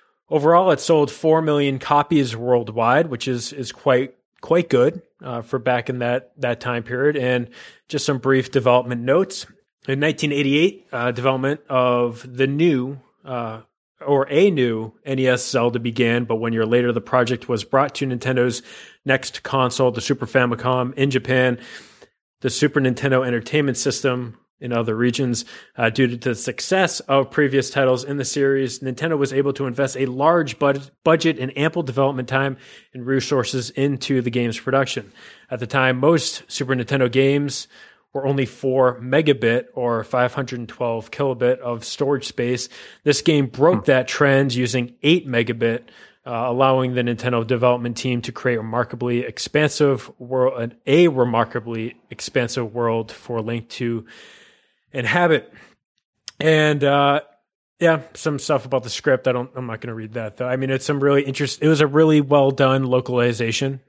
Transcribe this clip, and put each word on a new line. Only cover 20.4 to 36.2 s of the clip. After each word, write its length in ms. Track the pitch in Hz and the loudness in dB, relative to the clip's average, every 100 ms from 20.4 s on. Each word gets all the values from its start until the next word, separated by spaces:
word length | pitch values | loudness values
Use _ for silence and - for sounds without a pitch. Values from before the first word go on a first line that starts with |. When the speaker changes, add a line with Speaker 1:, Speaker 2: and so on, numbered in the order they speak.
| 123 117 127 127 123 | 2 0 -2 0 -2
Speaker 1:
in 160 | 139 139 | 0 0
Japan, 480 | 131 - 127 127 120 - - - _ - _ _ _ | 0 0 2 2 0 -6 -20 -20 _ -20 _ _ _
the 80 | 131 | -6
Super 320 | - 151 147 | 0 0 2
Nintendo 460 | 131 127 139 131 127 | 0 0 0 0 0
Entertainment 500 | 120 110 156 143 127 | -4 -2 -2 0 -2
System 600 | 143 127 139 123 120 - _ _ | -4 -2 -2 -2 -6 -14 _ _
in 120 | 120 | -6
other 240 | 120 113 110 | -2 -2 0
regions. 480 | 123 117 131 117 - - - - | 0 0 -2 -2 -6 -18 -16 -2
Uh, 140 | 117 | 0
due 160 | 113 127 | 2 0
to 100 | 120 | 0
the 180 | 127 | -6
success 640 | 117 - 120 - 190 180 - | -4 -6 -8 -2 0 0 -2
of 300 | - 139 135 | 0 0 0
previous 400 | - 143 135 127 | 0 2 2 0
titles 340 | 143 131 127 | 0 2 0
in 120 | 135 143 | -2 -6
the 80 | |
series, 540 | 127 147 139 135 131 117 | -6 0 0 0 -2 -6
Nintendo 400 | 135 120 165 156 | -8 -6 -4 0
was 140 | 135 | 0
able 200 | 131 139 | 0 0
to 140 | 139 135 | -2 -4
invest 300 | 120 135 127 | -2 -4 -2
a 100 | 131 | -4
large 520 | 127 147 175 147 - | 0 2 2 0 -2
bud-, 320 | 143 139 139 _ | 0 0 -6 _
budget 360 | - 160 165 151 | 2 4 2 0
and 200 | 131 139 | -4 -2
ample 240 | 156 170 | -2 -2
development 460 | 143 123 135 131 123 | -4 0 0 0 -2
time 280 | 131 139 135 - - _ | -2 -2 -6 -14 -20 _
and 100 | 127 | -12
resources 640 | 120 135 131 135 117 131 117 | -2 -2 0 -2 0 -4 -6
into 520 | - 139 135 - 135 | -2 -2 -2 -2 -2
the 80 | 120 | 0
game's 280 | 123 120 110 | -2 -2 -4
production. 540 | - 135 131 - 95 - - - _ | -2 0 0 -4 -12 -18 -20 -20 _
At 80 | 123 | -8
the 80 | 117 | -2
time, 320 | 139 131 127 | 2 2 4
most 460 | 143 170 | 4 4